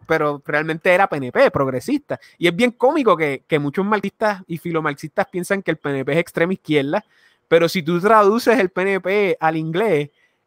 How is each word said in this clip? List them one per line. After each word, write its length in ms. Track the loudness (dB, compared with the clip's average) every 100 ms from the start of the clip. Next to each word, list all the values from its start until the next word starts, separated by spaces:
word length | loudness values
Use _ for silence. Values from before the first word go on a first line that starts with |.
pero 380 | -4 -2 0 -4
realmente 480 | -4 -4 -2 -2 2
era 140 | 2 2
P 100 | -2
N 120 | -4
P, 180 | 2 2
progresista. 640 | 2 -2 -4 -4 -6 -6 -12 -12 -2
Y 120 | -2
es 80 | 2
bien 160 | 0
cómico 440 | 2 0 2 2 2
que, 280 | 0 -4 -2
que 140 | -2
muchos 260 | -2 -2 -2
marxistas 560 | -2 -4 -4 -2 -4 -8
y 100 | -10
filomarxistas 720 | -4 -4 -4 -6 -10 -6 -6
piensan 340 | -4 -4 -4
que 80 | -2
el 60 | -4
P 140 | -4
N 140 | -4
P 80 | -2
es 60 | -2
extrema 340 | -2 -2 -2
izquierda, 520 | -2 0 0 0 -4 -6 _ _ _ 2
pero 220 | 2 2
si 160 | -2
tú 160 | -2 0
traduces 580 | 4 6 6 4 2 2
el 120 | 2
P 120 | -2
N 180 | -2 -2
P 360 | -2 0 0 0
al 180 | 0 -2
inglés, 540 | -4 -2 0 0 -2 _ _ _